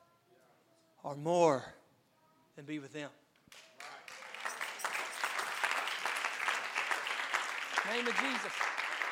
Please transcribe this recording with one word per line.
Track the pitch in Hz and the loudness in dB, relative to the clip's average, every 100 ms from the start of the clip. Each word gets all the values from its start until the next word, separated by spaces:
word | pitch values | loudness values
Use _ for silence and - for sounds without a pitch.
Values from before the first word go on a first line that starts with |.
| - _ _ - _ _ _ _ _ _ | -20 _ _ -20 _ _ _ _ _ _
are | 147 | -8
more | 143 156 175 165 131 - - - _ _ _ _ _ _ - | -4 4 8 8 8 2 -12 -20 _ _ _ _ _ _ -14
than | 143 | -8
be | 151 | -8
with | 135 | -8
them. | 151 139 - _ _ - - - - - - - - - - - - - - - - - - - - - - - - - - - - - - - - - - - - - - - - - - - - 185 | -10 -10 -12 _ _ -20 -20 -20 -16 -14 -14 -14 -14 -12 -8 -6 -4 -6 -4 -4 -2 -4 -2 -2 0 -2 0 2 2 0 -2 -2 0 -2 0 0 0 0 0 0 0 0 -2 0 0 0 -2 -2 0 2
Name | 233 240 | 2 2
of | 196 | 2
Jesus. | 269 233 196 - - - - - - | 2 0 -2 -2 -2 0 -2 -2 -2